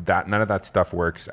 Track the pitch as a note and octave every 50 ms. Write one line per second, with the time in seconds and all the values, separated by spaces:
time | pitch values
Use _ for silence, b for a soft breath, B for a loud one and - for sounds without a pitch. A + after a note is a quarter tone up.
0 | E2+ G2 F2+ F2 - F#2 G#2 G#2+ A2 G2+ G2+ F#2 - - - G2 F2+ - - F2
1 | E2+ E2 - - - -